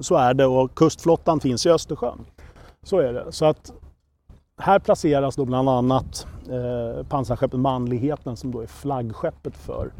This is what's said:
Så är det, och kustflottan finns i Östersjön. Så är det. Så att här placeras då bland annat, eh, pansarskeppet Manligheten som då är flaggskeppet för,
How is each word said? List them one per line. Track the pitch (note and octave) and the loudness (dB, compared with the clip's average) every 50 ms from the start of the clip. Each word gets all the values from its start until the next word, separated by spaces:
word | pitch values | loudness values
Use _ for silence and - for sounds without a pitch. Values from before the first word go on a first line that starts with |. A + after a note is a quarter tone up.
Så | C3+ - F#3 | -2 2 2
är | D#3 C3 B2 B2+ | 4 4 4 4
det, | C3+ C3+ | 4 4
och | C3 B2+ C3 C3 B2+ - | 4 4 4 2 2 4
kustflottan | - D#3+ D#3 - - - E3 E3 - - F3 D#3+ D3 | 4 4 4 4 0 2 2 2 2 2 0 0 2
finns | - C3+ B2 A2+ - | 0 -2 -2 2 4
i | F3 | 4
Östersjön. | E3 D#3+ - - D#3 - A#3+ - - - A#2 - _ - - - - - - - - _ | 4 4 2 -4 -8 -6 -6 -8 -8 -10 -18 -20 _ -20 -20 -20 -20 -20 -20 -20 -20 _
Så | - - G3 F3+ | -6 -2 0 2
är | C#3+ A#2+ | 2 0
det. | A#2+ B2 - - | -2 -4 -8 -8
Så | - - D#3 | -4 0 2
att | D#3 D3+ - - - - - - - _ _ _ _ _ _ _ _ - - _ _ _ - | 2 2 0 -6 -20 -20 -20 -20 -20 _ _ _ _ _ _ _ _ -20 -20 _ _ _ -4
här | - F#3 G3 G3 | 2 4 4 4
placeras | - - G3 - - D#3+ D3 C#3 C#3 C3+ B2+ | 4 2 0 2 2 2 2 2 0 0 -2
då | - C3+ | -2 -2
bland | A#2+ B2+ B2+ C3+ C3+ | -2 0 0 2 2
annat, | B2+ B2 B2 B2+ C3 B2+ - - - - - - - - - - | 2 2 2 2 2 0 0 -4 -12 -14 -14 -14 -16 -16 -12 -10
eh, | B2+ B2 B2 B2 B2 A#2+ A#2 A#2 A#2 C#3+ C3+ | -8 -6 -6 -6 -6 -6 -6 -6 -8 -10 -8
pansarskeppet | - D3 C#3 B2+ - B2+ - C#3+ B2 - B2+ | -4 -4 -4 -2 -2 -2 -2 -2 -2 -2 0
Manligheten | C3 C#3 C3 B2+ B2 A#2 B2+ A#2 B2 D3 D3 - - C#3 A#2+ | 0 0 0 -2 -2 -4 -4 -2 -2 -4 -4 -4 -8 -10 -10
som | - - C3 | -10 -10 -10
då | A#2+ A#2 | -8 -10
är | A2+ | -10
flaggskeppet | G#2+ - - - C#3 C#3 B2+ A#2+ A2+ A2 - - D#3+ - - - C#3+ - | -12 -14 -10 -8 -6 -4 -4 -6 -6 -8 -6 -6 -6 -6 -6 -12 -12 -12
för, | - - - - - - - - | -12 -14 -10 -8 -8 -8 -10 -10